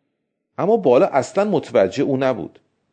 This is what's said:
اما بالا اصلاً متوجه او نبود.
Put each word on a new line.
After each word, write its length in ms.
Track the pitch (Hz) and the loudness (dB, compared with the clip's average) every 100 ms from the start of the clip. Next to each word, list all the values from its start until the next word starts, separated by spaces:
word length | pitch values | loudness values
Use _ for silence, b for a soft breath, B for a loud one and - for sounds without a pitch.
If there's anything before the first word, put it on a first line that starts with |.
| _ _ _ _ _ - | _ _ _ _ _ -6
اما 200 | 170 226 | -2 0
بالا 280 | 160 123 185 | 4 4 4
اصلاً 400 | 143 123 - 214 | 0 -2 -2 -2
متوجه 580 | 160 - 120 95 127 | -2 0 0 0 0
او 140 | 139 131 | -2 -2
نبود. 420 | 131 117 - _ _ _ _ | -2 -4 -8 _ _ _ _